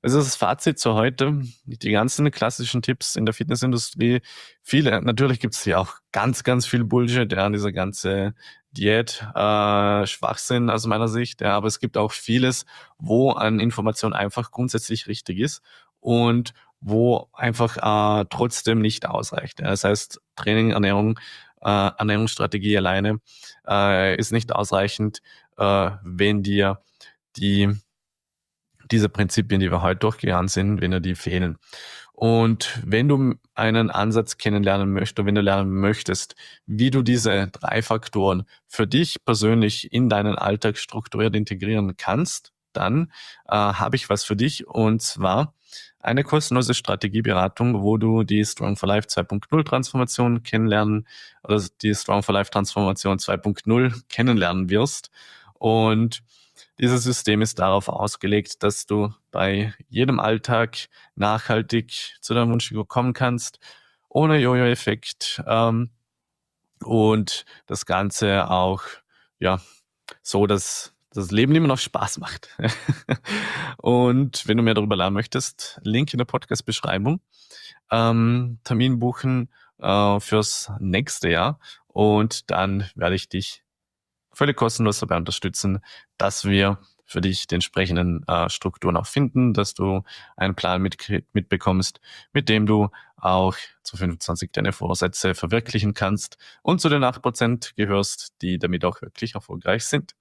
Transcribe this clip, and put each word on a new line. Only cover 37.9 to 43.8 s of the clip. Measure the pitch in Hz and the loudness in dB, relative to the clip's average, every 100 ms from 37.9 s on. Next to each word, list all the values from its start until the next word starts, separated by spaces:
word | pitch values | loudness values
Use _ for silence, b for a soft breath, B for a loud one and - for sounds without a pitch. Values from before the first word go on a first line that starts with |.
| 110 - 107 95 92 - b _ | -4 -2 0 2 0 -4 b _
für | - 107 | -4 0
dich | 135 165 - | 2 0 -4
persönlich | - 110 107 113 107 - - | -2 2 4 4 2 0 -6
in | 117 123 | 0 2
deinen | 104 104 - | 2 0 0
Alltag | - 104 113 104 | -2 0 -2 -4
strukturiert | - 113 - 107 110 | -8 -10 -8 -2 0
integrieren | 107 107 95 98 110 98 90 | 0 -2 -4 -2 0 -2 -4
kannst, | - 107 180 - _ _ _ | -2 -2 -2 -6 _ _ _
dann, | - 92 135 165 B B B - | -4 0 0 -2 B B B -2
äh, | 104 | 0
habe | 104 98 | 0 0